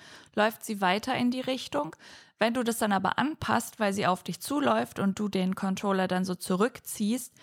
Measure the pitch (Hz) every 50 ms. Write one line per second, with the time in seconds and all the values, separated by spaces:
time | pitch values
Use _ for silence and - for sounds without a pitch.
0 | - - - - - - _ 208 208 226 220 - - - 214 196 196 180 185 214
1 | - 262 254 - 240 247 254 254 254 262 262 247 - - 294 285 294 330 - -
2 | - - - - - - _ _ 208 233 233 254 233 233 226 - 233 208 202 190
3 | 196 - - - 240 302 320 - - 226 220 240 - - - - 214 196 196 202
4 | - 170 185 - - - 170 - - - 277 294 285 240 220 226 247 - - -
5 | 196 196 185 - 214 202 - 190 180 185 185 - 202 190 190 - - 202 196 190
6 | 185 180 185 180 185 185 180 - - - 185 180 226 262 - - - - - -
7 | 208 208 240 254 - - - -